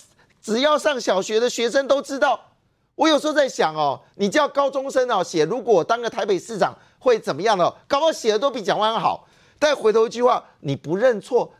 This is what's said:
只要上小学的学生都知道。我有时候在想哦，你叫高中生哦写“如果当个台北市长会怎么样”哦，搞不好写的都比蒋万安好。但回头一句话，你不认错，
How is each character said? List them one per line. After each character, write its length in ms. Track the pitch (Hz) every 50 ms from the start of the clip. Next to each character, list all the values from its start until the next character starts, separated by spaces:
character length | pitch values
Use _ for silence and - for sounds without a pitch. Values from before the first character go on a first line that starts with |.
| - _ _ _ _ _ _ _
只 200 | - - 208 240
要 180 | 269 302 302 285
上 200 | 294 311 285 240
小 220 | - 247 202 190
学 180 | 196 - 214 220
的 120 | 240 247
学 200 | - 254 233 233
生 160 | 190 269 277
都 140 | 254 277 285
知 180 | - - 277 262
道。 220 | 294 277 226 - - _ _ _ _ _ _ _ _ _ _
我 140 | - - 320
有 100 | - 277
时 80 | 185
候 60 | 208 233
在 160 | 302 277 247
想 260 | - - 196 156 156
哦， 240 | 156 151 143 127 - - _ _
你 120 | - 202 202
叫 180 | - 302 294
高 240 | 277 - 285 285 269
中 200 | 277 269 269 269
生 200 | - 262 254 247
哦 140 | 226 190 175
写 200 | - - 160 151
“如 160 | 156 220 254 214
果 200 | 240 214 170 160
当 160 | - 226 240
个 80 | 233 220
台 140 | 226 226 202
北 120 | 208 196 170
市 200 | - - 226 180
长 180 | 175 135 117 - _ _ _ _
会 200 | - 262 233 214
怎 160 | - 202 147
么 60 | 139
样” 160 | 185 226 208 180
哦， 160 | 170 131 - - _ -
搞 100 | 185 185
不 60 | 214
好 80 | - -
写 200 | - - 220 208
的 60 | 214
都 120 | 269 277
比 120 | 247 254 185
蒋 160 | 196 160 180
万 140 | 214 220 226
安 80 | 202
好。 260 | 160 117 85 - - _ _ _ _ _ _ -
但 160 | 285 302 277
回 160 | - - 220
头 160 | 208 226 226
一 40 | 240
句 120 | 233 233 247
话， 220 | 254 226 175 - - _ _
你 160 | - 139 139
不 180 | - - 143 170
认 220 | 190 240 262 226 196
错， 320 | - - 269 226 165 - -